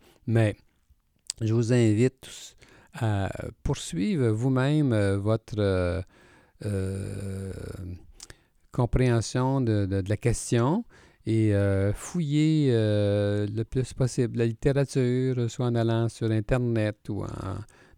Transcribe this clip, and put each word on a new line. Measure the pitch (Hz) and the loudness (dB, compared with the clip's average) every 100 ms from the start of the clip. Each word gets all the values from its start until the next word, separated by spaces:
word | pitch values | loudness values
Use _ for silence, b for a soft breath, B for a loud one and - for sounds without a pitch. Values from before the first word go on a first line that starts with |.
| b b - | b b 0
mais | 113 110 - _ _ _ _ _ _ - - | 2 2 0 _ _ _ _ _ _ -14 -6
je | 110 | 0
vous | 113 110 | 0 2
invite | 120 113 104 127 - | 4 4 4 2 -2
tous | - - - - B B B | -20 -20 -20 -20 B B B
à | - 113 101 95 - - - | -4 -2 0 -2 -6 -10 -8
poursuivre | - 135 - 165 202 175 120 | -6 -6 -6 -4 -2 2 2
vous-même, | 107 131 127 135 151 143 | 2 0 2 2 2 2
euh, | 110 101 98 | 2 2 2
votre, | 101 113 - 104 | 0 -2 -2 -2
euh, | 101 92 87 87 - b b b b b 107 | 0 2 0 -2 -8 b b b b b -6
euh, | 98 95 98 98 101 98 95 95 90 - - 90 90 - B B B B B _ | -4 -4 -6 -8 -8 -8 -8 -10 -10 -12 -12 -12 -14 -18 B B B B B _
compréhension | - 120 127 127 117 - 127 131 135 | -2 0 2 4 2 0 0 0 2
de, | 120 104 98 | 2 2 2
de, | 98 | -2
de | 95 | -2
la | 104 | 0
question | 120 110 - 120 123 196 233 b b b - | 0 -2 0 2 2 0 -4 b b b -2
et, | 113 110 | 2 4
euh, | 101 101 98 101 | 2 2 2 0
fouiller, | 101 - 180 147 151 156 156 139 | -2 -6 -4 0 2 4 4 4
euh, | 117 107 104 101 104 101 104 104 | 4 2 2 2 2 0 0 -2
le | 107 | -4
plus | 110 131 123 | -4 -4 -4
possible | - 131 - 117 117 | -2 -2 0 -2 0
la | 117 | -2
littérature, | 113 143 139 139 139 123 123 131 123 117 | 0 0 0 0 0 0 0 0 -2 -4
soit | - 123 | -2 -2
en | 117 | 0
allant | 113 117 117 | 2 2 0
sur | - 113 | -2 -2
Internet | 110 - 131 120 113 107 - - | 0 0 0 0 0 -2 -4 -8
ou | 98 | -8
en | 98 - 95 98 - B B | -8 -8 -8 -10 -12 B B